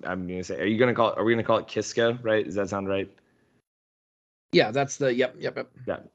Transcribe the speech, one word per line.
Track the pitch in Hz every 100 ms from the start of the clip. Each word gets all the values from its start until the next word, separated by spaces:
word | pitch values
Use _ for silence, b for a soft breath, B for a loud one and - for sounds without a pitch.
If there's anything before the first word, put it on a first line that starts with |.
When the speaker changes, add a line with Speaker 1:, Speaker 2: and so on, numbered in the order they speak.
| -
Speaker 1:
I'm | 92 90
gonna | 90 90
say, | 82
are | 92
you | 110
gonna | 123
call, | 113 113 -
are | 107
we |
gonna | 117
call | 110 110
it | -
Kiska, | - 104 - 117 120
right? | 120 110 67
Does | 95
that | 98
sound | 101 98
right? | 98 98 - _ _ _ _ _ _ _ _ _ _ _ _ _
Speaker 2:
Yeah, | 175 123
that's | 123 139 -
the, | 135
yep, | 123 127 -
yep, | 135 -
yep. | 131 - 123
Speaker 1:
Yeah. | 90 -